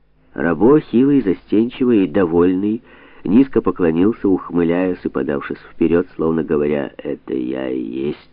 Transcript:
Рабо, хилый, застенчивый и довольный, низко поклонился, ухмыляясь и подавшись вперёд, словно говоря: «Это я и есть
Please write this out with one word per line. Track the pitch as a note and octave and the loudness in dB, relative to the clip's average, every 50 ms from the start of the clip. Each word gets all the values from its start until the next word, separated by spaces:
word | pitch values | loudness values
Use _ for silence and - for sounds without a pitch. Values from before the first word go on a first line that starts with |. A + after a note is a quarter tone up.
| _ _ _ _ _ _ - | _ _ _ _ _ _ -8
Рабо, | A#1+ D2 E2+ E2 D2+ G2 B2 D3 D3+ | -4 -2 -2 0 2 4 4 4 4
хилый, | - - - A#2 C3 C#3+ C#3+ C3+ | 2 0 2 2 2 4 2 2
застенчивый | G#2+ F#2+ F2+ - - - G2 G#2+ A2+ B2 - - C3 B2 A#2 G2+ F#2+ | 2 0 -2 -4 -4 -2 0 0 0 0 -2 -2 0 2 2 2 2
и | |
довольный, | D#2 D2 G2+ F#2 D#2+ E2 E2+ F2 F#2 F#2 F#2 G2+ G#2+ A2+ A#2+ - - - - - - - - - | 0 0 0 0 2 2 2 2 2 2 0 -2 -2 -4 -6 -8 -14 -20 -20 -20 -20 -16 -10 -2
низко | - F#2+ B2+ C3+ - - A2+ | 2 4 4 4 4 0 0
поклонился, | - F#2+ F2+ - F2+ E2 D#2+ E2+ F#2 A2 A2+ - - | 0 0 0 0 0 2 2 2 2 2 0 0 0
ухмыляясь | G2+ F#2 E2+ - - D#2 F2 E2+ E2 E2+ F2+ F#2 F#2 F2+ - - | 0 0 0 -2 -4 -2 0 0 0 0 0 -2 -2 -4 -4 -6
и | D#2 | -6
подавшись | - - C2+ C#2 C#2+ C#2+ - - D2 - - - | -4 -4 -4 -4 -4 -6 -6 -8 -10 -12 -14 -16
вперёд, | - - E2+ D#2+ E2 F2 - - - | -4 -2 0 2 2 0 0 -2 -6
словно | - D#2+ D#2+ D#2+ D#2+ D2 | -4 -2 -2 0 -2 -2
говоря: | - D#2 D2 D2 D2+ D2 C#2+ C#2 - - | -2 -2 0 0 0 -2 -4 -4 -8 -10
«Это | - - D2 C#2 - _ - C2 | -12 -10 -10 -10 -10 _ -8 -6
я | C2 B1 B1 C2 C2 C2 B1+ | -6 -6 -6 -6 -6 -6 -6
и | B1+ B1+ | -6 -6
есть | A#1+ A1+ A#1+ C2 C#2 D2+ - - - _ | -8 -8 -8 -6 -6 -6 -8 -10 -14 _